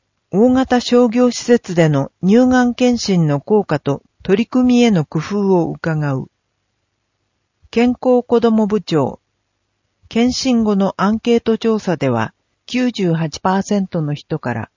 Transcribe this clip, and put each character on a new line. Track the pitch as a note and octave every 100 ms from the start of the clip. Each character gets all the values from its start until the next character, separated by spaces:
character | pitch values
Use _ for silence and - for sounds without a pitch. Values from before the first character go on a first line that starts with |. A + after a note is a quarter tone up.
| _ _ _
大 | F3+ B3
型 | B3+ C4 B3
商 | - B3 B3
業 | A#3 B3
施 | -
設 | - A#3+ -
で | E3+ D#3+
の | C#3+ C#3 -
乳 | F3+ A3+ B3+
が | B3+
ん | B3 A#3
検 | B3 A#3+
診 | - F#3 D3+
の | C#3+
効 | - G#3 -
果 | D3+
と | - C#3 _ _
取 | - G3
り | A3+
組 | B3+ B3 A#3+
み |
へ | A#3+
の | F3+
工 | D3 D#3+
夫 | - G3+ G3 F#3
を | D#3+
伺 | D3+ E3 D#3 D3
う。 | C3+ - _ _ _ _ _ _ _ _ _ _ _ _ _ -
健 | A3+ B3
康 | A#3+ B3+ B3
子 | A#3 A#3
ど | A3+
も | A3 G#3
部 | G#3
長。 | - D#3 B2+ - _ _ _ _ _ _ _ _ -
検 | A3+ B3
診 | A#3+ C4 A#3
後 | G#3+ G3
の | G3 -
ア | G3
ン | A3
ケ | A#3+ A#3
ー |
ト | - A3
調 | A3+ A3
査 | - D#3+
で | C3+
は、 | A#2 A2 _ _ _ -
九 | B3 B3
十 | A3 F3+
八 | D#3+ D#3+ -
パ | F#3+ F#3+
ー |
セ | - G3+
ン | F#3+
ト | F3
の | D3
人 | D3 - D#3
か | B2
ら、 | A2+ G#2+